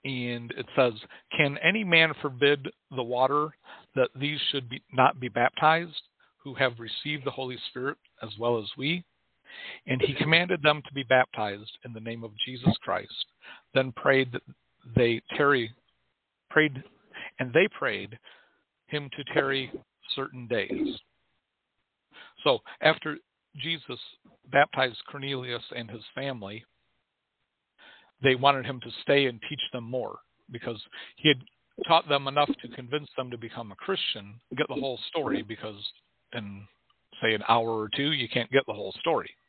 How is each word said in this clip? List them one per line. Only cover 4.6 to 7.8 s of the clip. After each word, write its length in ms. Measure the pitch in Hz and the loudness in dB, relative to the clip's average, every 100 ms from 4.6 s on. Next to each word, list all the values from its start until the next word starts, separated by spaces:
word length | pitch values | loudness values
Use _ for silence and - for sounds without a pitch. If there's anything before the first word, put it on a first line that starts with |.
| 123 | -6
be, 140 | 127 _ | -12 _
not 280 | 131 131 131 | 4 4 4
be 80 | 123 | -6
baptized, 720 | 113 120 - 156 165 170 151 - _ _ _ | 2 2 4 2 2 -2 -12 -16 _ _ _
who 180 | 143 127 | -14 0
have 240 | 131 117 | 0 0
received 440 | 113 - 147 151 | -12 -10 -6 -4
the 80 | 131 | -6
Holy 260 | 127 131 123 - | -6 -8 -8 -12
Spirit 300 | 127 | -6